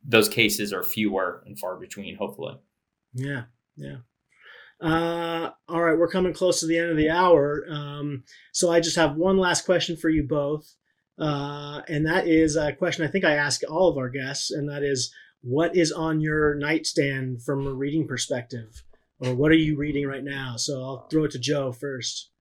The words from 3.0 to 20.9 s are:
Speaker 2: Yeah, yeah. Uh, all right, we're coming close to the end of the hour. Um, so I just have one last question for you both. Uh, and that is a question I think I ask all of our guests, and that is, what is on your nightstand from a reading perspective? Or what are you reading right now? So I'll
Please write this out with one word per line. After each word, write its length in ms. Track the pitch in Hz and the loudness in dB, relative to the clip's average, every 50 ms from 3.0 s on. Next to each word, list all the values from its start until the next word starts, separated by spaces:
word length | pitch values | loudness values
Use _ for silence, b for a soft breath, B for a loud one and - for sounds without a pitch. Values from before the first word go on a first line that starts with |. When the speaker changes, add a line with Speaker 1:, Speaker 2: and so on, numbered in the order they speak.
| _ _ | _ _
Speaker 2:
Yeah, 320 | - 127 135 143 143 127 117 _ _ _ _ _ _ | -10 -8 -6 -6 -6 -8 -10 _ _ _ _ _ _
yeah. 220 | 151 143 139 139 131 117 _ _ _ _ B B B B B B B B B B B | -16 -14 -14 -14 -16 -18 _ _ _ _ B B B B B B B B B B B
Uh, 720 | 170 160 160 165 170 170 170 170 170 165 165 165 165 - - _ _ - | -2 0 0 2 0 -2 -2 -4 -4 -4 -4 -4 -6 -6 -10 _ _ -6
all 140 | 170 165 | -2 0
right, 160 | 170 165 160 165 | 2 2 4 4
we're 100 | 170 165 | 2 2
coming 240 | - 185 185 180 | 2 0 0 0
close 280 | - - 185 180 175 - | 0 2 2 2 2 2
to 60 | - | 0
the 120 | 160 165 165 | 0 0 0
end 120 | 170 170 | 0 0
of 60 | 165 | 2
the 140 | 156 151 156 | 2 2 2
hour. 560 | 165 175 165 175 170 147 139 147 147 156 - 175 | 4 4 6 8 8 6 6 2 0 -4 -6 -8
Um, 560 | 156 147 147 143 147 147 143 147 143 127 B B B B B B | -10 -10 -10 -10 -10 -8 -6 -6 -6 -8 B B B B B B
so 180 | B - 190 170 | B 0 2 4
I 100 | 170 170 | 4 4
just 160 | 165 165 151 | 4 4 2
have 200 | 175 160 151 143 | 2 2 2 2
one 200 | 156 175 190 190 | 2 2 4 4
last 300 | 190 185 180 170 - - | 4 4 2 2 0 2
question 300 | - 180 175 - - 170 | 2 2 2 2 -2 -6
for 120 | 160 - 165 | -2 0 2
you 140 | 160 156 | 2 2
both. 520 | 143 123 156 147 143 143 151 151 - - _ _ _ _ _ _ _ _ _ - | 0 0 0 0 0 0 -4 -4 -6 -14 _ _ _ _ _ _ _ _ _ -4
Uh, 640 | 156 151 147 139 143 143 143 147 147 147 147 147 - | -2 -2 -2 -2 -4 -6 -8 -10 -12 -10 -12 -12 -8
and 200 | - 160 147 156 | -4 -2 0 0
that 200 | 156 165 185 - | 2 2 0 4
is 300 | 170 160 160 160 156 147 | 4 6 6 6 4 2
a 160 | 160 156 196 | 0 0 0
question 320 | 196 - 190 170 160 - 160 | -2 0 -2 -2 0 -2 -2
I 60 | 139 | 0
think 160 | - 196 185 | 0 2 2
I 80 | 160 147 | 4 2
ask 260 | 147 147 143 - - - - | 2 0 0 -2 -4 -4 -4
all 220 | 156 170 190 175 | 2 4 4 4
of 80 | 147 139 | 4 2
our 100 | 131 123 | -4 -4
guests, 420 | 123 139 131 135 143 - - - | -6 -6 -6 -6 -6 -6 -6 -6
and 200 | - 156 143 147 | -4 -4 -4 -4
that 120 | 143 143 | -4 -4
is, 300 | 143 143 139 127 117 - B B B B B B | -2 -2 0 -2 -4 -6 B B B B B B
what 340 | - 123 123 147 170 170 175 | -6 -2 0 0 0 2 2
is 160 | 185 165 151 | 2 2 2
on 300 | - 170 160 160 156 156 | 0 -2 -2 0 0 0
your 320 | 156 156 151 156 151 147 147 | 0 0 2 2 2 2 2
nightstand 880 | 147 143 147 160 156 156 - - 170 143 139 139 135 131 127 127 120 | 0 0 0 0 0 -2 0 0 0 0 0 0 -2 -4 -6 -6 -6
from 240 | 120 - 143 139 139 | -4 -4 -2 -2 -2
a 80 | 139 135 | -4 -4
reading 340 | 131 139 143 147 160 147 - | -4 -4 -2 -2 -2 -2 -2
perspective? 760 | 135 120 - - 143 123 120 _ 127 117 113 107 _ - - - - _ _ _ _ _ | -4 -6 -4 -2 -4 -4 -4 _ -12 -12 -12 -14 _ -20 -20 -20 -20 _ _ _ _ _
Or 160 | 127 127 127 | -4 -2 0
what 160 | 123 143 156 | 2 4 6
are 60 | 160 | 6
you 200 | 160 156 151 151 | 6 4 2 0
reading 300 | 139 147 151 139 143 143 | -2 -4 -4 -2 -2 -2
right 180 | 139 139 131 139 | -4 -6 -6 -8
now? 320 | 143 139 135 135 131 120 | -8 -8 -6 -6 -8 -6
So 260 | 117 - - 143 127 | -6 -6 -6 -6 -6
I'll 260 | 127 135 | -6 -8